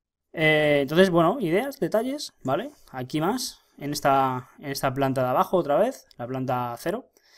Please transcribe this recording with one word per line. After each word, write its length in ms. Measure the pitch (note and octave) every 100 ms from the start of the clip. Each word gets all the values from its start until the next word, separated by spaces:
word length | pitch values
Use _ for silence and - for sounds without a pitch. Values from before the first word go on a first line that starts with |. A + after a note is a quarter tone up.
| _ _ _
Eh, 480 | - D#3 D3+ D3 D3
entonces, 280 | C#3 D#3+ F#3+
bueno, 280 | E3+ E3 C4
ideas, 400 | E3+ F#3 C#4 C4+
detalles, 520 | E3+ G#3 B3 D4 - -
¿vale? 260 | - D3+ C4+ - -
Aquí 280 | C3 B2+ D3+
más, 400 | E3 B3+ - - _ -
en 160 | C#3+
esta, 580 | C#3+ C#3+ C3+ C3+ B2+ - -
en 100 | C#3+
esta 240 | C#3 C#3
planta 300 | B2+ C3+ C3
de 60 | B2+
abajo 260 | C#3 F#3+ F3+
otra 200 | C#3+ D3
vez, 300 | A3+ - _ -
la 120 | A#2+
planta 480 | C3 C3+ B2 A#2+ A#2+
cero. 320 | E3 A3 - _ _